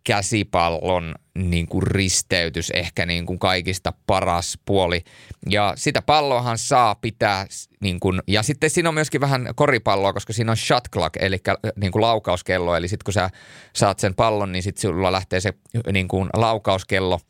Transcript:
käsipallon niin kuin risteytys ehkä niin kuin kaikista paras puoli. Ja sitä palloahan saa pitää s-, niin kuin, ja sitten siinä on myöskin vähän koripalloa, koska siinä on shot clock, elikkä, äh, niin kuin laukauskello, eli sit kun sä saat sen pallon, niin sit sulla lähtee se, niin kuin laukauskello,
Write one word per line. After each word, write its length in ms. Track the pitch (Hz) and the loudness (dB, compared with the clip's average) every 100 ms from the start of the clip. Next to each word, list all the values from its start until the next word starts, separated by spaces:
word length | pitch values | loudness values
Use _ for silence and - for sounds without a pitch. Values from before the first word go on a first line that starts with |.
käsipallon 1120 | - 104 98 110 95 90 85 82 90 90 82 - - | -2 -2 0 -2 0 2 2 0 0 -2 -2 -10 -12
niin 340 | - 90 85 82 | -4 0 0 0
kuin 140 | 95 | -2
risteytys 880 | 92 98 95 - - 92 82 82 - | 0 2 2 0 0 0 0 -4 -4
ehkä 360 | - 85 - 87 | -4 -4 -4 -2
niin 200 | 87 85 | -2 -4
kuin 120 | 90 | -2
kaikista 540 | 95 92 90 90 90 - - | 0 0 -2 -4 -4 -6 -2
paras 520 | 95 92 87 - - | 0 2 0 -2 -8
puoli. 400 | - 98 87 87 - - - - - | -2 2 2 0 -6 -16 -20 -12 -2
Ja 240 | 101 101 - | 0 0 0
sitä 260 | 151 135 | -2 -2
palloahan 560 | - 151 143 120 123 117 | 2 2 4 0 0 -2
saa 360 | - 131 113 | 2 4 4
pitää 520 | 104 117 - 107 95 98 | 2 -4 0 0 0 -4
s-, 180 | - - _ | -12 -18 _
niin 200 | 101 87 | -4 0
kuin, 220 | 98 92 - | 0 -2 0
ja 160 | 101 | 0
sitten 280 | 107 113 156 | 0 0 0
siinä 180 | 175 165 | 2 0
on 60 | |
myöskin 260 | 156 151 147 | 0 -2 0
vähän 280 | 139 131 120 | 0 0 -2
koripalloa, 580 | - 147 123 - 98 98 | 0 2 4 2 2 2
koska 200 | 98 - | 0 -4
siinä 180 | 107 113 | -2 0
on 60 | 113 | 0
shot 280 | - 135 - | 2 0 0
clock, 240 | 104 78 - | -2 -2 0
elikkä, 300 | 95 95 - | -2 0 -2
äh, 180 | 98 107 104 | -2 -4 -2
niin 160 | 98 | -2
kuin 100 | 107 | 2
laukauskello, 760 | 113 113 92 87 - 90 87 82 | 2 2 0 -2 0 0 2 0
eli 120 | 87 | -2
sit 140 | 98 | -6
kun 100 | - | -4
sä 180 | 95 92 - - - - | -2 -2 -4 -18 -20 -12
saat 260 | - 104 95 | 0 2 2
sen 160 | 101 | -2
pallon, 380 | 95 113 104 98 | 2 2 2 -2
niin 100 | 92 | -4
sit 160 | 95 - | -6 -4
sulla 340 | 101 82 92 | -2 0 0
lähtee 280 | 92 92 92 | 0 -2 -2
se, 120 | 98 - _ 117 117 | -2 -6 _ -6 -2
niin 160 | 98 92 | -2 0
kuin 220 | 95 95 | -2 -2
laukauskello, 840 | 107 113 110 - 95 - 95 92 90 | 0 0 0 0 -2 0 0 0 -2